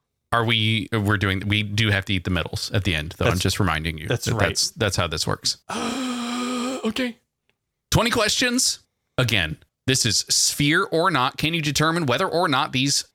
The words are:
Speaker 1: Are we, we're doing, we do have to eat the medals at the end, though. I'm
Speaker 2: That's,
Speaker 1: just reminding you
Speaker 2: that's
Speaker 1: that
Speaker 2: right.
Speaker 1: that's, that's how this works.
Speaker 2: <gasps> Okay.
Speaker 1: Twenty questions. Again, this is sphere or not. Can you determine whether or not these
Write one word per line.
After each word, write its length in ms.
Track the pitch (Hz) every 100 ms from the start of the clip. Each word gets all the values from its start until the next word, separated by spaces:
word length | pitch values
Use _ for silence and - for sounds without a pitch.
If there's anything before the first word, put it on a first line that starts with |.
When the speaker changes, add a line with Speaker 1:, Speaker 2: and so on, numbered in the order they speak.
| _ _ _
Speaker 1:
Are 120 | 117
we, 440 | 113 113 110 110 -
we're 260 | 113 101 104
doing, 240 | 101 95 104
we 160 | 107
do 280 | 104 104 110
have 140 | 98 95
to 80 |
eat 100 | 98
the 60 | -
medals 400 | 90 - - -
at 120 | -
the 100 | 101
end, 200 | 80 76 -
though. 80 | 135
I'm 60 |
Speaker 2:
That's, 100 | 104
Speaker 1:
just 180 | 95 -
reminding 380 | 95 78 80 80
you 100 | 76
Speaker 2:
that's 160 | 117 -
Speaker 1:
that 80 |
Speaker 2:
right. 140 | 113 90
Speaker 1:
that's, 220 | - -
that's 240 | - 107 92
how 100 | 87
this 200 | 78 -
works. 320 | 52 - - -
Speaker 2:
<gasps> 240 | 233 233 269 254 240 240 247 247 247 240 262
Okay. 320 | 220 220 254 226 _ _ _ _ _ _ _
Speaker 1:
Twenty 200 | 165 226
questions. 680 | 240 208 - 247 247 - - _ _ _ -
Again, 380 | 123 107 80 78 _ _ -
this 180 | 131 117
is 120 | 98 -
sphere 560 | - - - 143 165
or 260 | 196 165 180
not. 260 | 151 127 -
Can 160 | 151
you 80 | 170
determine 460 | 151 135 156 165 151
whether 220 | 120 185
or 180 | 160 180
not 220 | 131 151
these 320 | 127 139 - -